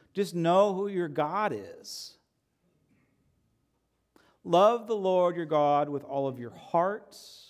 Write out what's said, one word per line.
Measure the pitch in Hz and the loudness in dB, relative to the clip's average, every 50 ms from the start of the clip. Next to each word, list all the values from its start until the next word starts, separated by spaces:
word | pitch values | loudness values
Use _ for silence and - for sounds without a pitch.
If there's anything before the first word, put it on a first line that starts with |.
| _ _ _ | _ _ _
Just | 190 202 170 165 | -4 -4 -4 -2
know | 175 165 165 175 190 208 208 190 | -2 0 4 4 4 4 4 2
who | 185 202 | -2 -4
your | 202 196 180 175 | -4 -4 -4 -4
God | 156 143 156 147 151 175 202 214 202 127 | -4 -2 -4 -2 -2 -2 -2 -2 -2 -4
is. | 104 98 95 - - - - - - - - - _ _ _ _ _ _ _ _ _ _ _ _ _ _ _ _ _ _ _ _ _ _ _ _ _ _ _ _ _ _ _ _ _ _ _ _ _ _ _ _ _ _ _ _ _ - | -6 -10 -14 -18 -18 -18 -18 -16 -16 -16 -18 -20 _ _ _ _ _ _ _ _ _ _ _ _ _ _ _ _ _ _ _ _ _ _ _ _ _ _ _ _ _ _ _ _ _ _ _ _ _ _ _ _ _ _ _ _ _ -4
Love | 180 170 175 196 214 240 240 226 | 2 4 6 6 6 4 2 -2
the | 220 226 | -4 -4
Lord | 208 190 185 185 180 180 175 170 | -2 0 2 2 2 2 2 0
your | 170 170 | -4 -4
God | 151 156 151 147 147 147 143 147 147 | -2 0 2 4 4 4 2 2 0
with | 143 139 - | -4 -8 -8
all | - 135 139 139 | -6 -6 -4 -4
of | 135 123 120 | -4 -6 -8
your | 120 117 | -12 -14
heart, | - - - - - 170 175 190 208 220 - - - - - - - - - - | -16 -18 -8 -2 -2 0 0 0 -4 -8 -12 -18 -20 -20 -20 -20 -20 -20 -20 -20